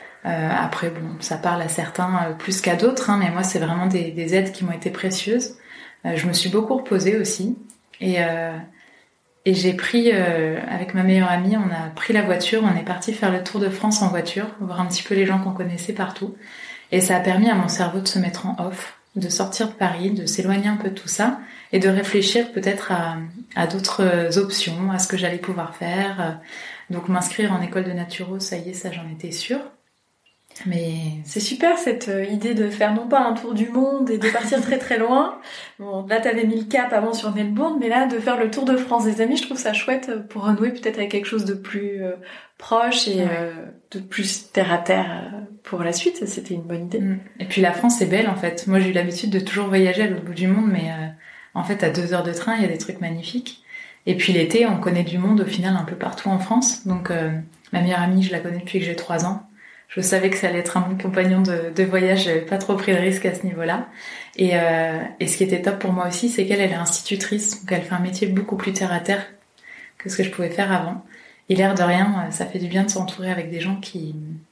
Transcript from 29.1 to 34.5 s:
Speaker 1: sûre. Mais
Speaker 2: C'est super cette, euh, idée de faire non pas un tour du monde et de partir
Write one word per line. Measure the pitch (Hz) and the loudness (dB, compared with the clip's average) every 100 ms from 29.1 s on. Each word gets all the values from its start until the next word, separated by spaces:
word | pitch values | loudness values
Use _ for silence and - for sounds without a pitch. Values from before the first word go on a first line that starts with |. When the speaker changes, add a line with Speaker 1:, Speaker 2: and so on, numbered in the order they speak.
| 160 175 | -10 -8
Speaker 1:
sûre. | 151 - 262 277 - _ _ _ _ _ _ _ - 190 | -6 -4 -4 -6 -16 _ _ _ _ _ _ _ -10 -4
Mais | 170 165 160 156 151 | -2 -2 -4 -6 -6
Speaker 2:
C'est | 151 214 | -8 -6
super | - 262 339 339 | -4 0 2 2
cette, | 254 240 208 | 0 -2 -2
euh, | 196 | -2
idée | 196 208 226 | -2 -2 0
de | 214 208 | 0 0
faire | 208 208 | 2 2
non | 214 240 | 2 2
pas | 269 | 2
un | 240 | 4
tour | 226 233 | 0 -2
du | 214 233 | -2 0
monde | 247 269 277 233 | 2 2 2 0
et | 214 | 2
de | 220 | 2
partir | 233 220 | 0 2